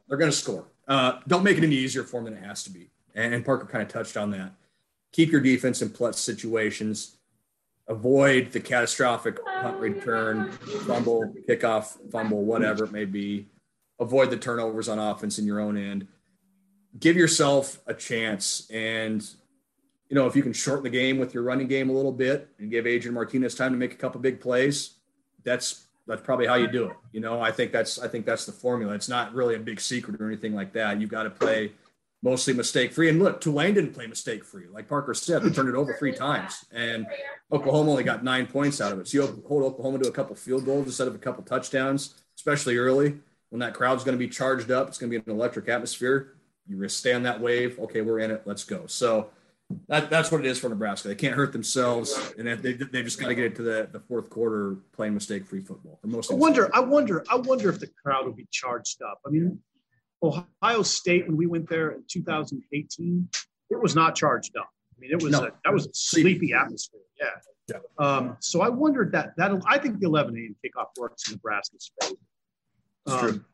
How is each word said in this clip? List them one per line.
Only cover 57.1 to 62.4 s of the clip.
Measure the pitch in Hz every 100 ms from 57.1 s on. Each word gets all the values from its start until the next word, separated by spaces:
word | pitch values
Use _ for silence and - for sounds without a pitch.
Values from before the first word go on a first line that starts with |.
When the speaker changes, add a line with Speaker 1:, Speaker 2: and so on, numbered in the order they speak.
| - -
Speaker 2:
I | 254
wonder | 247 262 202
if | 156
the | - -
crowd | 143 135 131
will |
be | 113 113
charged | - 127 120 - -
up. | 117 101
I | 139
mean, | 156 175 208 - _ _ _ _ _
Ohio | 165 143 175 _ 208 226
State, | 185 - 180 175 175
when | 156
we | 170
went | 165 -
there | 165 156
in | - -
two | 180
thousand | 170 156